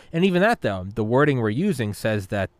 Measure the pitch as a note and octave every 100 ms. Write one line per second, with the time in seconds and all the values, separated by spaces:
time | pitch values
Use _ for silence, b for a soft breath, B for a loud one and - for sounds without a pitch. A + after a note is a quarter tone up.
0 | B E3 F#3+ F3 G#3 A#3+ A2+ G2 F#2 A2+
1 | G#2+ B2+ D3 B2+ A2 A2 G#3 C3 G#2 G2
2 | A2+ G#2+ F#2+ G2+ F#2+ _